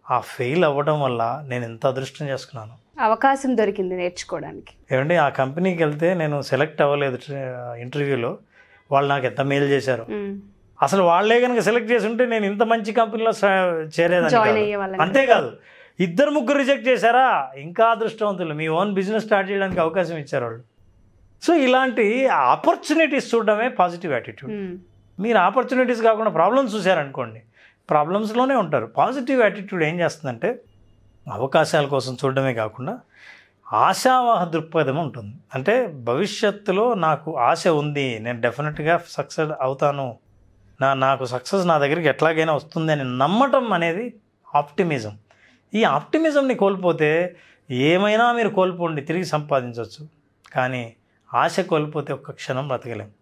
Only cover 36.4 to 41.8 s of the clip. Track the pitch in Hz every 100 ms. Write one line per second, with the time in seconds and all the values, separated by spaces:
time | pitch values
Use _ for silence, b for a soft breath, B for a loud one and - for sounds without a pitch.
36.4 | 208 202 - 185 240 214 160 147 - 156
37.4 | 120 165 185 151 147 143 135 113 113 120
38.4 | 120 120 151 151 151 165 - - 143 -
39.4 | 156 151 131 135 147 143 131 113 _ _
40.4 | _ _ _ _ 135 135 131 131 127 123
41.4 | - 196 180 160